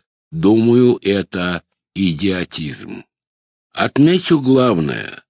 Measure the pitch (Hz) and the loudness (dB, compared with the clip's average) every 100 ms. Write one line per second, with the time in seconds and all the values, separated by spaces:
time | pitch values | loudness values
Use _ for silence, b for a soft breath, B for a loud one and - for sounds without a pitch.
0 | _ _ _ 80 95 113 117 120 123 123 | _ _ _ -2 2 4 4 4 4 2
1 | 98 98 87 95 90 85 - _ _ 92 | 0 -2 -4 -6 -6 -6 -12 _ _ -4
2 | 95 76 98 92 87 - 76 - 90 - | -2 -2 -4 -4 -6 -8 -10 -12 -16 -16
3 | - _ _ _ _ _ _ - 110 131 | -18 _ _ _ _ _ _ -6 -4 2
4 | 156 180 - 160 131 131 127 90 73 58 | 2 2 0 0 2 2 2 0 -2 -6
5 | 50 - | -10 -16